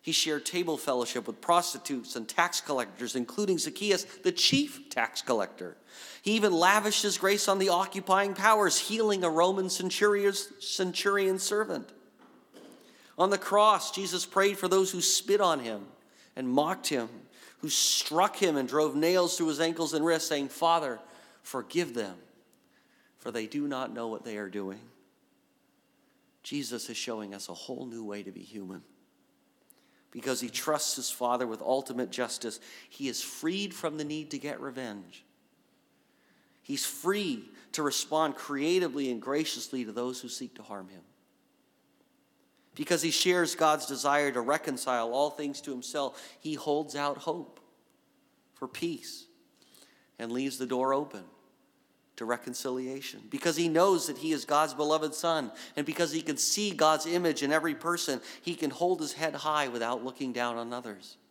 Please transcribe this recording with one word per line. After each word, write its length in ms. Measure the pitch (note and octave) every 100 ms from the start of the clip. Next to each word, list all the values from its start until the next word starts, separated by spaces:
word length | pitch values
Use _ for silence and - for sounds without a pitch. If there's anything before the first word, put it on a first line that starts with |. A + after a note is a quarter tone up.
He 100 | -
shared 340 | D#3 D#3+ D3 D3
table 300 | F3+ E3+ D3
fellowship 520 | - B2+ A#2+ B2 A2+
with 120 | G#2+
prostitutes 800 | - F3 E3+ C3+ - C3+ A#2 B2
and 100 | A2
tax 320 | - F3 -
collectors, 560 | - C3+ A#2 F#2+ B2 C3+
including 420 | A#2+ - G3+ F3
Zacchaeus, 460 | D#3 - G#3 F#3+
the 300 | - - F#3
chief 560 | F3 - C4+ D4 - -
tax 320 | - A2+ -
collector. 560 | - A#2 F#2 - F2+ - - - - -
He 120 | -
even 180 | A3 G#3
lavished 520 | E3+ F3 G#3 G#3+ G3+
his 140 | G#3 -
grace 300 | F#3+ G3+ G3+
on 100 | G3
the 120 | F#3+
occupying 640 | F3 F#3+ G3 F#3+ F#3+ G3+
powers, 440 | F#3 G3+ G#3+ G3 -
healing 460 | - A3 A3 G3
a 60 | F3+
Roman 400 | D#3+ F3+ G3 F#3+
centurion's, 840 | - F3+ - G#3 G3+ G3+ G3 - -
centurion 800 | - - F#3 F3 G3+ G3+ F#3+ F#3+
servant. 540 | - G#3 G#3+ F3 - - _ _ - - _ - - - - - - -
On 120 | F#3
the 80 | G3
cross, 540 | - G3+ G#3+ G3 -
Jesus 340 | - F#3+ F3 -
prayed 320 | G3 G3 G3
for 100 | F#3
those 240 | F#3+ F#3
who 80 | F3+
spit 400 | D#3+ - - G3+
on 220 | F#3+ D3+
him 240 | A#2 G#2+ G2 - _ _ - -
and 140 | B2+
mocked 380 | C3 D3+ F#3+ -
him, 200 | C#3+ A2+ - - - - -
who 100 | D#3
struck 680 | C#3 - - - D#3 G3+ -
him 220 | F#3+ D3
and 100 | B2
drove 300 | D3 D#3 C#3
nails 400 | E3 F#3 F3 -
through 100 | E3
his 140 | C#3+
ankles 320 | E3 E3 D#3+
and 120 | D#3 D#3+
wrists, 220 | D#3+ -
saying, 220 | D3 C#3
"Father, 500 | - E3+ E3+ D3 A2+ - - - -
forgive 500 | - C3 A#2+ E3+ D#3+
them, 240 | A#2+ G2+ F2+ - _ _ _ _ _ _ _ _ _
for 120 | -
they 160 | A#2 A2
do 220 | D3 D3
not 240 | C3+ B2+
know 160 | A#2 A#2
what 160 | A2 A#2+
they 100 | G#2
are 140 | G2+
doing." 320 | G2+ F#2+ G2 A#2 _ _ _ _ _ _ _ _ _ _ _ _ _ _ _
Jesus 480 | - D3 B2 A#2+ -
is 80 | A#2
showing 360 | - A2 G2+
us 140 | G2 -
a 60 |
whole 320 | E2+ - B2+ C3
new 180 | A#2
way 180 | A2 G2+
to 100 | G2
be 120 | F#2+
human. 400 | F#2 G#2+ F#2 F#2+ - _ _ _ _ _ _ _ _ _ _ _ _
Because 300 | - C3+ B2+
he 80 | A#2+
trusts 460 | - - D3+ - -
his 140 | B2
Father 380 | - B2 B2 B2
with 120 | A2
ultimate 520 | - C3 C3+ B2 B2
justice, 480 | - A#2+ - - - - - -
he 200 | - C3+
is 160 | A2+
freed 500 | - - D#3+ F#3+ G3+
from 240 | F#3 E3 D#3
the 60 |
need 260 | D3 D3+ D3
to 80 | C#3+
get 240 | C#3+ C3
revenge. 640 | C#3 B2+ B2 G2+ F2 - _ _ _ _ _ _ _ _ _ _ _ _ _ _
He's 240 | - C#3 -
free 640 | - F3 G#3 F#3+ A#2+ A2 - -
to 100 | -
respond 540 | D3 C3+ - D#3 D#3 C3+
creatively 720 | - C#3+ D3+ F3+ F3 C3+ C3+
and 100 | A#2+
graciously 640 | A2 C#3+ D#3 - - C3 A2
to 60 |
those 300 | A2 B2 B2
who 80 | A#2+
seek 240 | - A#2+ -
to 40 |
harm 280 | G#2+ G2+ F#2
him. 120 | F#2+ - _ _ _ _ _ _ _ _ _ _ _ _ _ _ _ _ -
Because 260 | D3 E3+
he 80 | D#3+
shares 460 | D3 F3+ F3+ F3 -
God's 320 | D#3 D3+ -
desire 440 | C3+ C#3 C#3+ D3
to 100 | C3+
reconcile 720 | A#2 D3+ - B2+ - B2 A#2
all 200 | B2 D3
things 280 | D3 D3 C#3
to 100 | -
himself, 500 | B2+ B2 D3+ C3+ - - -
he 140 | D3+
holds 420 | D3 D3+ D3 D3 C#3+
out 220 | C#3+ C#3
hope 420 | - E3+ - - _ _ _ _ _ _ _ _ _
for 140 | _ B2+
peace 580 | - E3+ D3 - - - _ _ _ _ - - _ _ _
and 120 | A#2
leaves 280 | B2 C3+ C3+
the 80 | C3
door 260 | B2+ C3
open 300 | C#3 D3 G#2 F#2 _ _ _ _ _ _ _ _ -
to 100 | A2+
reconciliation. 1040 | A#2+ B2 B2 C3+ B2+ B2+ C3+ C3+ - G#2+
Because 240 | C#3 E3+ D#3
he 120 | E3+
knows 380 | D#3+ F#3+ F3+ -
that 140 | C3
he 140 | D#3
is 120 | D3+ -
God's 300 | D3 D#3 C3+
beloved 400 | D3+ D#3 D#3 B2+
son, 360 | E3+ D#3+ B2 - - -
and 80 |
because 280 | C#3+ D#3 E3
he 100 | D#3+
can 160 | E3 C#3
see 320 | - - G#3
God's 380 | E3 D#3 D#3 E3
image 340 | F3 F3 D3+
in 100 | C#3+
every 220 | D#3 D#3+
person, 480 | D3 E3 F3 - C3 - -
he 140 | -
can 160 | D#3+ D3
hold 320 | B2+ F3 F3
his 120 | D3+
head 200 | - D#3+
high 340 | D3 D3+ D3+ C#3
without 360 | A#2+ A#2 B2
looking 280 | B2 B2+ C3+
down 240 | A#2+ A#2+ A#2
on 160 | A#2
others. 440 | B2 A#2+ G2 - - _